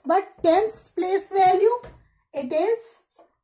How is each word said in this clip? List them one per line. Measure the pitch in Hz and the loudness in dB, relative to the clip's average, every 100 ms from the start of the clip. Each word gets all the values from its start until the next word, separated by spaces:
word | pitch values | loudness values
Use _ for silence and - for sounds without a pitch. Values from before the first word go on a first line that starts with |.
| 277 | -2
But | 359 381 - | -2 -2 -2
tens | 339 349 440 - - - | 2 2 0 -6 -10 -6
place | 359 381 - | -2 -2 -2
value, | 392 370 370 440 480 - - _ _ _ | 2 4 4 2 0 -8 -20 _ _ _
it | 277 254 | -10 -4
is | 311 392 453 - - _ _ _ _ | -2 -2 -2 -6 -20 _ _ _ _